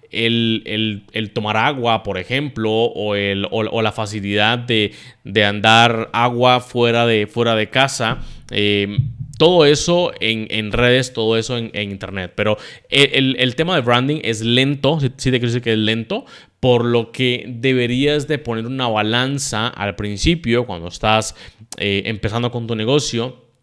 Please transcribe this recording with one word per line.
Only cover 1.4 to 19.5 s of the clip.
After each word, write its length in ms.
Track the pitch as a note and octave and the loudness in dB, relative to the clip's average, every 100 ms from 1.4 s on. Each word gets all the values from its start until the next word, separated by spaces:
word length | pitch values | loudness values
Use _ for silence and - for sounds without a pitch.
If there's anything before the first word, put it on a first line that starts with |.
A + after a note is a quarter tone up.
| G#2+ G#2+ | -2 0
agua, 440 | B2+ C#3 A#2 A2 | 0 0 0 0
por 160 | G2+ F#2 | -2 -6
ejemplo, 540 | F2 B2+ D3 A2+ A2 | -4 -4 -4 -4 0
o, 420 | A2 A#2 - G#2 | 2 0 -2 -2
el, 320 | G2+ G2+ G2 G2+ | 0 0 -2 -2
o, 140 | A2 | -2
o 220 | A2 A2+ | -2 0
la 80 | A2 | 0
facilidad 640 | A2 G#2 G#2+ G2 G2+ G#2+ B2 | -2 -6 -4 -2 2 2 0
de, 360 | A#2+ A2+ G2+ - - _ | 0 0 0 -4 -20 _
de 220 | - G2+ G#2 | -2 2 2
andar 640 | G#2 A2 A2+ A#2+ A2+ A2 | 4 6 6 6 2 -2
agua 480 | A2+ A#2+ A#2+ B2 B2 | 0 0 4 4 4
fuera 460 | A#2 B2 A#2 A#2 A#2 | 0 0 2 2 2
de, 220 | A2 G#2 | 2 0
fuera 280 | A#2 A#2 A2 | -2 0 0
de 140 | G#2+ | 0
casa. 540 | C3 C3+ - A2+ B2 - - - | 0 0 0 -4 -4 -8 -14 -8
Em, 640 | G#2 G#2 G2+ G2+ G2+ C#3 - - - | -2 0 0 0 -2 -4 -8 -14 2
todo 300 | D#3+ F3+ D3 | 4 6 6
eso 460 | D3 - F3 F3 - | 4 2 0 -2 -4
en, 280 | A2 A2+ A2 | -4 -4 -4
en 220 | A2 G#2+ | -6 -4
redes, 420 | A#2 B2 B2+ C3 | 2 4 4 0
todo 240 | - A2 A2+ | -2 0 0
eso 220 | A2 A#2+ | -2 -6
en, 100 | A2+ - | -6 -6
en 160 | G#2 | -6
internet. 420 | G2 F#2+ G2 F#2 | -8 -8 -8 -8
Pero 240 | - G#2 G#2 - - _ | -2 -2 -2 -6 -20 _
el, 200 | C#3 C#3+ | 4 4
el, 220 | C3 C3 C3 | 4 0 0
el 180 | B2+ A#2+ | -2 0
tema 200 | E3 F3 | 0 0
de 60 | |
branding 400 | A#2+ A#2+ C3+ D#3 | 2 2 2 -2
es 180 | G#2+ A2 | -4 -2
lento, 580 | A2+ A#2+ C3+ C#3+ F3 D#3 | 0 2 2 0 0 0
sí, 120 | C3+ - | -2 -2
sí 120 | C3+ | 0
te 80 | B2 | 0
quiero 120 | A#2+ | 0
decir 120 | A#2+ | -2
que 120 | A#2 | 0
es 40 | A2 | 0
lento, 480 | A2 A2+ A2 G#3+ - - - _ | 0 -2 -4 -8 -8 -20 -20 _
por 240 | B2+ A#2+ | 4 4
lo 280 | A#2+ A#2 A2+ | 4 0 0
que 340 | - B2+ B2 A#2 | -2 -2 -2 -6
deberías 800 | A#2 C3 B2+ A#2+ B2 C#3+ D3+ D3 | -2 0 2 0 0 0 0 -2
de 120 | D3 | -4
poner 260 | A#2+ A2+ A#2 | -4 -6 -4
una 220 | C3 B2 | -4 0
balanza 800 | G#2+ G#2+ A#2+ C3 C#3 - | 0 0 0 0 -4 -4